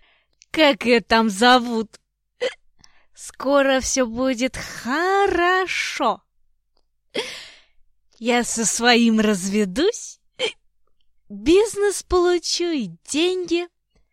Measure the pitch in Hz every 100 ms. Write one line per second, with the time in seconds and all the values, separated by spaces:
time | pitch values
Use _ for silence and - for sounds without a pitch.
0 | _ _ _ _ _ - 302 233 233 240
1 | - 226 226 190 240 254 240 226 220 -
2 | _ _ _ _ 494 - _ _ - _
3 | _ - - - 254 285 269 262 - 269
4 | 254 226 262 247 254 - - - 233 277
5 | 359 392 403 359 349 370 370 - - -
6 | 254 196 _ _ _ _ _ _ _ _
7 | _ - 480 - - - _ _ _ _
8 | _ _ 220 240 233 - 226 - 233 233
9 | 233 220 214 202 190 202 208 185 359 -
10 | - - _ - 494 - _ _ _ _
11 | _ _ _ 202 220 359 440 403 403 359
12 | - 359 349 359 - - 349 311 208 165
13 | - 277 349 370 349 339 349 _ _ _
14 | _